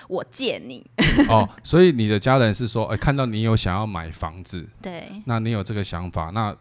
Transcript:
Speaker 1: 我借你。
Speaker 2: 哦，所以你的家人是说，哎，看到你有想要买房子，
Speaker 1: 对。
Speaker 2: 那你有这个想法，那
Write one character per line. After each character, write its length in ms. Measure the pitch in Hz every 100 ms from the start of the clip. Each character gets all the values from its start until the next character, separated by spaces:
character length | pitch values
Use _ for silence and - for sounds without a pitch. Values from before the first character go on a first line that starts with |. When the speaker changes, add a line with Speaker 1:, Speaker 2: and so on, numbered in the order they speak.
| -
Speaker 1:
我 160 | 185 -
借 300 | - 247 98
你。 240 | 113 123 - - 151 254 -
Speaker 2:
哦， 180 | 110 - -
所 180 | - 165
以 80 | 185
你 160 | 127 107
的 120 | 104
家 180 | 131 135
人 160 | 113
是 160 | 98 117
说， 160 | 113 107
哎， 40 | 107
看 180 | - 139
到 80 |
你 160 | 123 107
有 160 | 113 113
想 180 | 95
要 120 | 95 107
买 240 | 87 82
房 340 | - 80 90
子， 240 | 87 90 - -
Speaker 1:
对。 280 | 190 170 - -
Speaker 2:
那 160 | 127 113
你 100 | 110
有 120 | 107
这 80 | 95
个 100 | 104
想 280 | 95 85 90
法， 180 | - 80
那 200 | 107 104 -